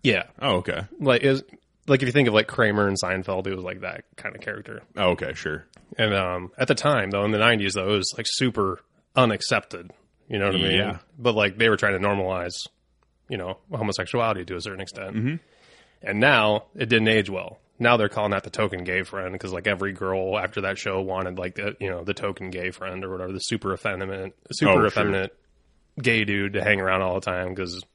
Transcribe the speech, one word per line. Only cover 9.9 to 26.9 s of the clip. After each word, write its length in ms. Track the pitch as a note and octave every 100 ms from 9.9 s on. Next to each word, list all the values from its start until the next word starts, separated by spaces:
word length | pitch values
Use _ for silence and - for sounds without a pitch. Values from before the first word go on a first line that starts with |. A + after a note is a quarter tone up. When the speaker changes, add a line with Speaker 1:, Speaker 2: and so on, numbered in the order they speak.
| - _ _ _
Speaker 1:
You 80 | G#2
know 80 | G2
what 80 |
I 40 | F#2+
mean? 180 | F#2+ F#2
Speaker 2:
Yeah. 200 | G#2 F2 _ -
Speaker 1:
But, 160 | A#2+
like, 240 | A2 G2+ F#2+
they 100 | A2+
were 80 | G#2
trying 240 | G#2 F#2+
to 80 | G2+
normalize, 460 | G2+ F#2 F#2 F2 - - _ _ _ _ _ _
you 80 | G#2+
know, 220 | F2+ F#2+ _
homosexuality 760 | C#3 G#2+ F#2+ F#2 A#2+ A2+ G2 F2+
to 100 | F#2
a 40 |
certain 180 | G#2 F#2+
extent. 340 | F#2+ - F#2+
Speaker 2:
Mm-hmm. 200 | G#2+ A#2+ D#3+ _ _ _ _ _ _ -
Speaker 1:
And 120 | G2+
now 440 | C3 C3 G#2+ G#2+ -
it 140 | - A2
didn't 200 | A2+ A2
age 200 | A2 G2
well. 300 | F#2+ F#2 - _ _
Now 200 | A#2+ A#2+
they're 100 | G#2
calling 220 | - G#2
that 140 | G2
the 60 | -
token 320 | - G#2 F#2
gay 180 | F2+ F#2
friend 360 | F#2 G2 F#2 F#2+
'cause, 140 | G2
like, 140 | F#2 F#2+
every 260 | F#2+ G2
girl 460 | F#2 F#2+ F#2+ F#2+ G#2
after 240 | F#2+ G#2
that 160 | G2 F#2+
show 240 | G#2+ F#2+
wanted, 360 | F#2+ F#2 F#2 F#2
like, 180 | F#2 F2+
the, 200 | G2+ -
you 100 | G2
know, 120 | F2+
the 120 | F2
token 340 | G2 G#2 F#2+ F#2+
gay 220 | F2+ F2+
friend 340 | F2+ F#2+ F#2
or 60 | F#2+
whatever, 220 | F#2 F#2
the 60 | F#2+
super 340 | - A2+ F#2+
effeminate, 600 | F#2 G#2+ F#2+ F#2+ F#2+ F#2+ _ -
super 200 | - G3+
Speaker 2:
Oh, 40 | F#3
sure. 100 | G#2+
Speaker 1:
effeminate 500 | - G#2 G2 F#2+ _ _ _ _ _ _ -
gay 260 | B2 A2+ G#2
dude 260 | G2+ G2
to 100 | G2+
hang 160 | G#2 G2+
around 220 | F#2+